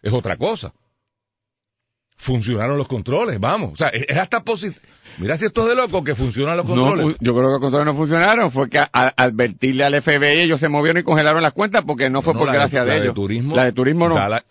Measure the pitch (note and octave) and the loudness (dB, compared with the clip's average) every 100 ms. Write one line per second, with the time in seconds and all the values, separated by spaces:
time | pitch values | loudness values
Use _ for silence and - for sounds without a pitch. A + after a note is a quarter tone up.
0 | G#2 A#2+ F#2+ A2 F#3+ A3 - - _ _ | -4 -4 -4 -4 -4 -4 -10 -18 _ _
1 | _ _ _ _ _ _ _ _ _ _ | _ _ _ _ _ _ _ _ _ _
2 | _ _ - B2 G#2+ A2 A#2+ C#3+ C3 B2 | _ _ -4 -2 -2 -2 -2 -2 -4 -6
3 | G#2+ D3+ A#3 A2 A#2 G#3 A#2+ D2+ D3 A2+ | -2 -2 -2 -2 -2 -2 -4 -4 -4 -2
4 | D3 D3 F#3 A#3 A3+ G3+ G3 - _ _ | -4 -2 -2 -4 -4 -6 -8 -12 _ _
5 | - - G2 D#3 G#3 A#3 A3+ A#3+ A#3+ F3+ | -20 -8 -4 -2 -2 0 0 0 0 -2
6 | D3 A#2 C3 A2 C#3+ E3+ A2 B2+ C3 D3 | -2 -4 -4 -2 -2 -2 0 2 2 2
7 | D#3 - A#2 A#2+ C3 C3+ C3+ C#3+ D3+ C#3+ | 0 0 0 2 2 2 0 0 0 0
8 | D3+ E3 F#3 A#3 F3 B2+ C3 D3 C#3+ B2+ | 0 2 4 2 0 0 0 0 2 2
9 | B2+ - B2+ A2 A#2+ F2+ C3 C3 C#3+ C#3+ | 2 2 0 2 -2 0 -2 2 2 2
10 | D#3 C#3+ D3 D#3 E3+ D3 D#3 D3 D#3 E3+ | 2 2 4 2 2 0 0 0 2 0
11 | F3+ D#3 D3+ D#3 D#3 - G#3 G#3 D3 B2+ | 2 2 4 2 0 0 0 0 -2 -2
12 | C3+ C3+ D#3+ A#2+ C#3+ C#3 C#3 C#3 B2 D3 | 0 0 0 0 0 2 0 0 0 0
13 | B2 A2 G2 A2+ C3+ C#3 B2+ B2 B2+ E3 | 0 -2 -4 -2 -2 0 0 2 0 2
14 | E3+ D#3 G2+ A2+ - | 2 2 0 -4 -6